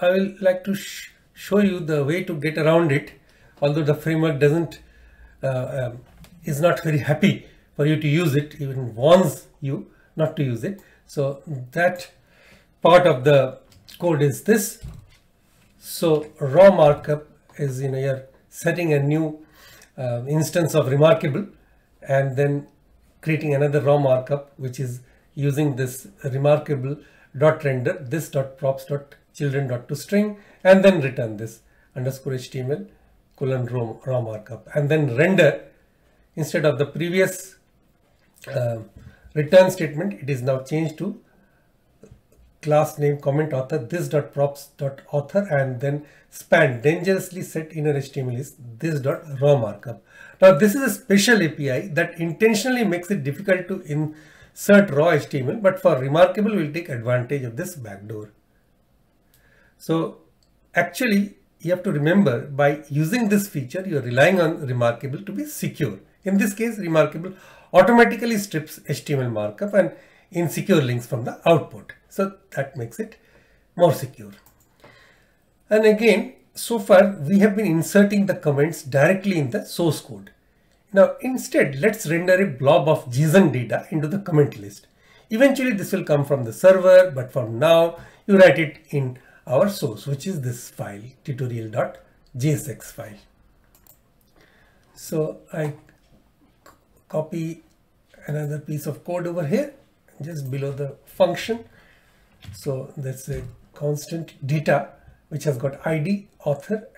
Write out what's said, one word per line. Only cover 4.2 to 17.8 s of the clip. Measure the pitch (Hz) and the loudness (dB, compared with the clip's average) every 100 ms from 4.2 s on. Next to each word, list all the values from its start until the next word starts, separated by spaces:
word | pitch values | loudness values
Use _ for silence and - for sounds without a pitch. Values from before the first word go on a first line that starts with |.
| 160 139 | 0 2
doesn't, | 143 165 151 - - _ - _ - _ | 2 2 -2 -8 -20 _ -20 _ -20 _
uh, | 135 127 127 139 120 | -6 -4 -6 -6 -8
um, | 117 - - - - | -10 -20 -20 -20 -14
is | - 143 | -8 0
not | 170 160 | 0 0
very | 160 151 | -2 -2
happy | 123 151 196 - - _ _ | -2 2 2 0 -8 _ _
for | - 147 | -2 0
you | 147 | 0
to | 147 | 0
use | 156 165 139 | 0 0 0
it, | 147 - | -4 -8
even | 139 131 120 | -10 -8 -10
warns | 110 143 185 160 - - _ | 0 6 6 6 -2 -14 _
you | 139 139 - _ _ | -8 -8 -10 _ _
not | - 156 - | -4 -4 -2
to | |
use | 131 110 | -4 -4
it. | 107 98 - _ _ | -8 -10 -16 _ _
So | - 139 139 - 131 123 | -6 -6 -6 -12 -14 -8
that | 160 180 - - _ _ _ _ _ _ _ | -2 -2 -2 -10 _ _ _ _ _ _ _
part | 170 175 175 | 6 8 6
of | 131 | 4
the | 139 139 127 - _ _ _ - | 4 4 4 -4 _ _ _ -6
code | 175 147 | -2 2
is | 143 123 | 0 0
this. | - 226 - - - - - _ _ _ _ _ _ _ | 0 0 0 -10 -16 -18 -20 _ _ _ _ _ _ _
So | - - 170 151 - - | -16 -4 0 0 -2 -6
raw | 139 151 196 | 0 8 8
markup | 180 147 147 - 147 - _ _ - | 8 4 4 -2 -6 -6 _ _ -8
is, | 143 127 | -8 -6